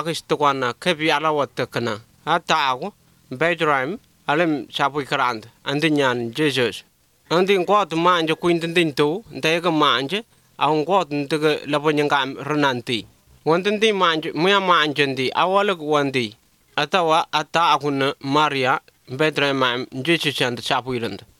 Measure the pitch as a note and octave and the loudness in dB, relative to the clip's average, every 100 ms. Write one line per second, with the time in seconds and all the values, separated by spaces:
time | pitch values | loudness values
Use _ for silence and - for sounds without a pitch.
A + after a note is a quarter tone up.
0 | D#3 D3+ - D3+ D3 C#3 B2 - F3+ D3+ | 0 -4 -4 0 2 2 -2 -2 -2 0
1 | D#3+ D3 D#3+ D3+ C3 - B2 C3 A#2 G#2+ | 0 0 0 0 -2 -4 -6 -4 -4 -6
2 | - _ D3 E3+ - D#3+ C#3 C3 F#3+ - | -10 _ -2 -2 0 0 0 -2 -6 -14
3 | _ _ - B2+ E3 E3+ D#3 C3+ C3 A3 | _ _ -12 -2 -2 0 0 0 -2 -6
4 | _ _ - D3+ E3+ C#3+ - - C#3+ D3 | _ _ -2 0 2 0 -4 -2 -2 -2
5 | C3 C#3+ B2 A2 A2 _ C3+ D3 D#3+ D3 | -2 0 0 -2 -10 _ -6 0 2 2
6 | C3+ B2 A#2 A#2+ D3+ C3 A2+ - - _ | 2 0 -4 -2 0 0 -2 -4 -14 _
7 | _ _ - E3 F#3+ F#3+ E3+ G#3 F3 E3 | _ _ -2 0 2 2 2 2 2 0
8 | F3 F3 D#3+ D#3 F3 E3+ E3 E3+ D#3+ C#3 | 2 2 0 0 0 0 0 0 0 2
9 | D3 F#3+ F#3 C#3 D#3+ E3 F3 D#3 C#3+ A#2+ | 0 -2 -8 -4 -2 0 0 2 2 2
10 | C3+ G3+ - _ _ - C#3 D#3 D3 F#3+ | 0 -6 -8 _ _ -4 0 0 2 0
11 | D3 D3 C#3 D3+ D3+ C#3+ C3+ D3 D#3 D3 | 0 -4 -2 0 0 -2 -2 -2 0 0
12 | D3 C#3+ C3 - C#3 D3 C#3+ B2 B2 A2+ | 2 0 -2 -6 -4 0 0 0 -2 -4
13 | - _ _ _ D3 E3+ G3+ G#3 A3 G3 | -6 _ _ _ 0 0 0 0 0 2
14 | F3 D#3+ D#3+ C#3+ F#3 G3 F#3 E3+ D3+ C#3+ | 2 0 -2 0 2 2 4 2 2 0
15 | C#3 C3 B2+ - F3 G3 G#3 F3 D3+ D3 | 0 0 -2 0 2 2 0 -2 0 0
16 | C#3+ C3 A2 - _ _ _ - D3 F#3+ | 0 -2 -4 -8 _ _ _ -6 -2 0
17 | E3 D#3+ - D3+ D#3 E3 E3 D3 C#3+ C#3 | 2 2 0 -4 -2 0 2 2 0 0
18 | C3+ - C#3 D3 D3+ C#3 B2+ D3 - _ | -2 -2 -2 2 2 0 0 -2 -6 _
19 | - C3 D#3 D3 C#3+ C3+ B2+ B2 - C3 | -10 -2 0 0 0 2 0 0 -6 -4
20 | C#3 E3 D3+ - B2+ A#2 - C3 A#2+ B2 | 0 0 0 -2 -2 -2 -2 -4 -2 -4
21 | A2+ G2 - | -6 -8 -14